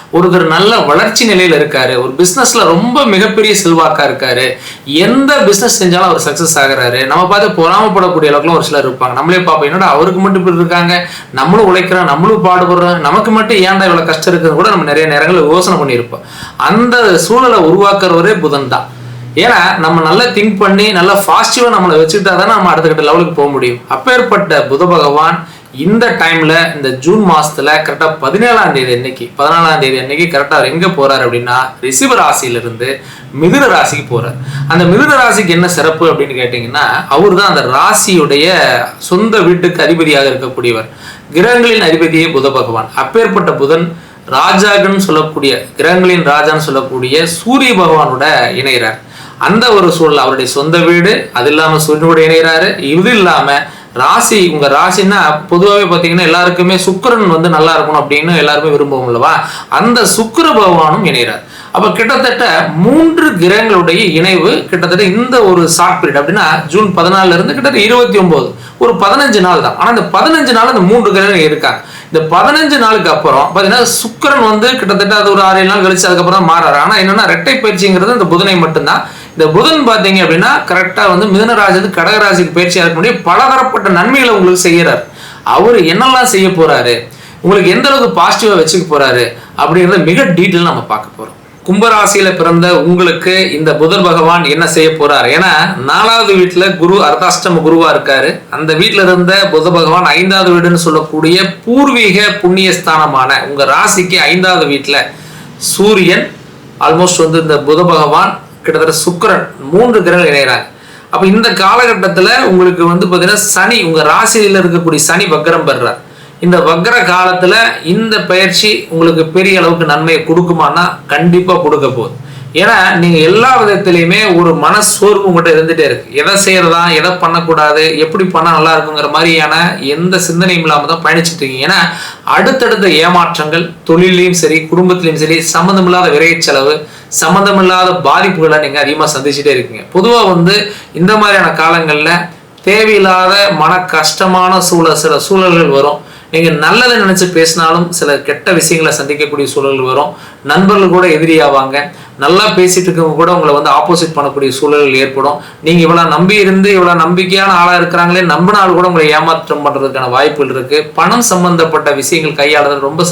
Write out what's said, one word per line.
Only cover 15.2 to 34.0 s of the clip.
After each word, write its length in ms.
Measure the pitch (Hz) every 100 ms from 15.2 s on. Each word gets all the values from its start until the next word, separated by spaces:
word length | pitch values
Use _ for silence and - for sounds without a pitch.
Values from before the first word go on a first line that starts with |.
| 156 180 147
யோசனை 280 | 175 180 165
பண்ணியிருப்போம். 420 | 139 120 113 - - - - -
அந்த 640 | 135 214 240 247 220 165
சூழலை 400 | 170 240 247 220
உருவாக்குறவரே 800 | 160 185 202 196 190 170 175 196
புதன் 300 | 151 143 131
தான். 260 | - - - - - -
ஏன்னா, 440 | 151 233 208 180 175
நம்ம 220 | 160 165
நல்லா 240 | 160 190
திங்க் 320 | 240 208 214 190
பண்ணி 360 | 196 196 214
நல்லா 220 | 190 185 202
பாசிட்டிவா 480 | 180 180 220 247
நம்மளை 320 | 240 214 180 156
வச்சுக்கிட்டா 260 | 160 202
தானே 300 | 190 180 208
நம்ம 160 | 214 185
அடுத்த 200 | 156 160
கட்ட 140 | 156
லெவலுக்கு 320 | 151 165 170
போக 160 | 156 143
முடியும். 300 | 135 127 120 -
அப்பேற்பட்ட 800 | 131 254 247 - 202 165 147 123
புத 80 | 139
பகவான் 680 | 180 170 143 147 160 170 - - -
இந்த 420 | 131 165 226 233 160
டைம்ல, 580 | 165 165 156 160 165 151
இந்த 120 | 135
ஜூன் 420 | 131 147 214 190
மாசத்துல 400 | 156 156 - 143 151
கரெக்டா 360 | 151 139 160 156
பதினேழாம் 520 | 135 185 240 233 180
தேதி 200 | 139 127
அன்னைக்கு, 380 | 123 131 - 120 -
பதினாலாம் 400 | 147 170 160 156
தேதி 200 | 135 131
அன்னைக்கு 400 | 131 147 175 139
கரெக்டா 140 | 139
அவர் 200 | 147 135
எங்க 140 | 160 180
போறாரு 340 | 165 139 135
அப்படின்னா, 340 | 123 120 123 127 131 -
ரிஷப 320 | 131 131 269
ராசியிலிருந்து 880 | 233 156 - 127 120 117 113 127 135 - - - 135
மிதுன 240 | 165 269 254
ராசிக்கு 400 | 170 - -